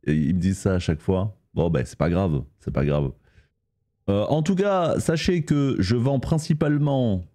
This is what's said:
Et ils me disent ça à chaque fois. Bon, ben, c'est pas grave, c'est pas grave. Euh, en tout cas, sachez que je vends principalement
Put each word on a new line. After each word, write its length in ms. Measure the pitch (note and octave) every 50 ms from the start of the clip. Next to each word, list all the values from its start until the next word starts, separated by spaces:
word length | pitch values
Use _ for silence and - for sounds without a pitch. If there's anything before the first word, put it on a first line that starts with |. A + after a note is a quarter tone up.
| -
Et 100 | - D2+
ils 220 | D#2 D2+ C2+ F2
me 40 | F#2
disent 200 | E2+ F#2+ F#2+ -
ça 160 | - G#2 F#2+
à 40 | F2+
chaque 220 | F2 - E2 D2
fois. 340 | - - F#2+ F#2 F#2+ G#2+ - _ _ _ _
Bon, 160 | - D#2+ F2
ben, 120 | E2 C#2 B1
c'est 140 | - - -
pas 140 | D#2 E2
grave, 320 | F2 F2+ G2 F#2 D2+ C#2 B1+ - _ _
c'est 120 | _ -
pas 140 | - - C#2
grave. 260 | C#2+ D2 D2 C#2+ C2+ - _ _ _ _ - _ _ _ _ _ _ _ _ _ _ _ _ _ -
Euh, 160 | G2 G2+ G#2
en 180 | - C#3 D#3 D#3
tout 100 | D#3+ G3
cas, 460 | F3 G3+ G3+ G3 F#3 F3 D3+ - -
sachez 440 | - - D#3+ D#3+ - - F3+ F3 D3
que 320 | - D3+ D3 C#3 C#3 A#2 -
je 160 | F#2+ F2+ A#2+
vends 240 | A#2+ A#2 C3+ C#3 C3
principalement 1040 | - - E3 D#3+ D#3 - E3 D3+ E3 D3 D3 D3 D3 D3 C#3 C3+ B2+ A2+ G2 F2+ F2 -